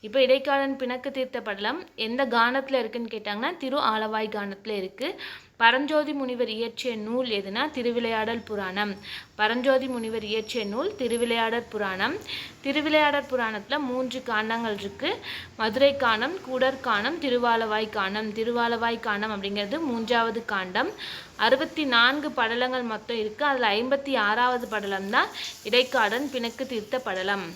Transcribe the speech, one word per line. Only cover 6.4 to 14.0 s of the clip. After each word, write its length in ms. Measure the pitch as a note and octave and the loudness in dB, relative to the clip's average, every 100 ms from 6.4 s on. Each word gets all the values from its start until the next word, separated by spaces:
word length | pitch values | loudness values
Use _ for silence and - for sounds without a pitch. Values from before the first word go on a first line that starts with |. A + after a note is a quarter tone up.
| A3+ | -2
இயற்றிய 480 | G#3+ A#3 A3+ B3+ A3 | -2 -4 -4 -6 -4
நூல் 320 | G#3+ A#3+ B3+ | -4 -2 0
எதுனா, 420 | G3+ G3 G#3 D4+ | -2 -2 -2 -2
திருவிளையாடல் 720 | C#4 A#3+ A#3 A#3 A3+ G#3+ A#3 | 0 0 0 0 0 0 -4
புராணம். 500 | - G#3 F#3+ F#3+ G#3 G3 - - - | -4 -6 -4 0 -2 -2 -10 -14 -14
பரஞ்சோதி 520 | - G#3 A#3 B3+ C4 C4 | 0 2 4 4 4 2
முனிவர் 380 | B3 A3+ A3 | -4 -2 -4
இயற்றிய 400 | G#3+ A3 A3 B3 | -2 -4 -2 -4
நூல் 300 | G#3 G#3+ F4 G#4+ | -2 -2 -2 -2
திருவிளையாடற் 760 | A#3+ A#3 A#3 A#3 A3+ A#3 A#3 | -2 0 2 2 2 0 -4
புராணம். 440 | G#3+ G3 F#3 G#3+ F#4+ - - - - | -4 -2 0 0 -2 -8 -10 -12 -8
திருவிளையாடற் 680 | C#4 C#4+ D4+ D4+ D4 C#4+ - | -2 0 4 4 6 2 0
புராணத்துல 480 | B3+ A3+ G#3+ G3+ C#4+ | -2 0 -4 -2 -2
மூன்று 440 | C4+ B3 | 0 -2